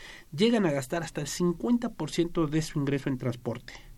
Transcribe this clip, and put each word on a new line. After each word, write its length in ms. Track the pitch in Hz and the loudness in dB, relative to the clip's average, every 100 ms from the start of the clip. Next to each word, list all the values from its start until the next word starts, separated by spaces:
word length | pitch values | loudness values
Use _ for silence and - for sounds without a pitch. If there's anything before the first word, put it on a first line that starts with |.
| - - - 147 | -18 -18 -12 2
llegan 300 | 220 233 185 | 4 6 4
a 60 | |
gastar 300 | 143 131 170 | 2 0 -4
hasta 180 | 160 - | -4 -6
el 60 | 147 | -6
cincuenta 640 | - 175 170 226 240 233 | 0 0 2 0 0 0
por 220 | - 151 | -4 -4
ciento 360 | - 170 175 160 | 0 0 2 2
de 140 | 156 | 2
su 160 | 156 - | 0 -2
ingreso 280 | 139 139 143 | 0 0 0
en 80 | 127 | -2
transporte, 560 | 131 120 - - - - - | -2 -2 -6 -6 -10 -18 -18